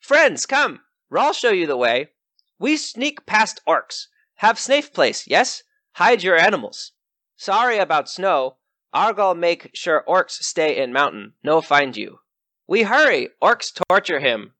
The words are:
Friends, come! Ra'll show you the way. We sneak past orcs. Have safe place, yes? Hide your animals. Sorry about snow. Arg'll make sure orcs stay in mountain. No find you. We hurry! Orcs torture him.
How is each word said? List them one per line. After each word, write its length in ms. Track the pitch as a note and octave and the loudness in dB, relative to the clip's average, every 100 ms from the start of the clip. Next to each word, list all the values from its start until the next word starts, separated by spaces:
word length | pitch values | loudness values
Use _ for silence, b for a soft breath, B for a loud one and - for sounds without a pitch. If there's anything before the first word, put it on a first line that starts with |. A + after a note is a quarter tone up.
Friends, 460 | - C#4+ D4+ D3 - | 2 2 2 0 -4
come! 340 | C4+ C4 C3 _ _ _ | 0 -2 -4 _ _ _
Ra'll 220 | D3+ C4+ | 0 0
show 160 | D4+ B3 | 0 0
you 160 | G3 E3 | 0 0
the 100 | C3 | 0
way. 340 | B2 A#2+ D3+ _ _ _ _ _ | 0 0 -4 _ _ _ _ _
We 180 | A#3 D#4 | -4 -4
sneak 500 | - - C#4 D4 - | -4 -6 -6 -6 -2
past 340 | G#3+ A3 - - | 0 0 -4 -2
orcs. 400 | D#3 - - - _ _ _ | -2 -2 -14 -16 _ _ _
Have 220 | G#3 A3+ | 0 0
safe 340 | - C#4 C#4+ | 0 0 -2
place, 340 | - C3+ G#2 - | 0 0 0 0
yes? 380 | D#3 B3+ - _ _ _ | 0 0 -4 _ _ _
Hide 300 | - - A3+ | 0 2 2
your 140 | F3+ E3+ | 2 4
animals. 560 | F3 G3 G#2+ - - _ _ _ _ _ | 4 0 -6 -14 -18 _ _ _ _ _
Sorry 420 | - G3+ B3 A3 | -4 0 0 0
about 300 | F3 D#3 C#3 | 0 0 -2
snow. 500 | - F#3+ D#3+ C3 - _ _ _ | -4 0 0 -2 -8 _ _ _
Arg'll 420 | - G#3 G#3+ G3 | -2 0 2 0
make 360 | E3+ E3+ E3+ - | 2 0 -2 -6
sure 300 | - - D#3 - | -12 -2 -2 2
orcs 340 | F3+ - - | 0 0 -4
stay 340 | - - D#3 A2 | -8 -2 0 0
in 160 | C3 | -2
mountain. 420 | B2+ C#3+ G#2+ G#2 _ | 0 0 -2 -16 _
No 180 | - D#3 | 0 0
find 360 | D3+ C#3+ C#3 G#2+ | 2 0 0 -6
you. 240 | G2+ - _ _ _ _ _ | -12 -14 _ _ _ _ _
We 160 | F#3+ | 0
hurry! 480 | G#3+ B3 D4+ E3+ B2 _ | 2 2 2 2 -4 _
Orcs 300 | F3+ A#3 - - - | 0 0 -4 -8 -2
torture 320 | F#3+ G3+ D#3 | -2 -2 -2
him. 340 | C#3 A#2 G2+ | 0 -2 -6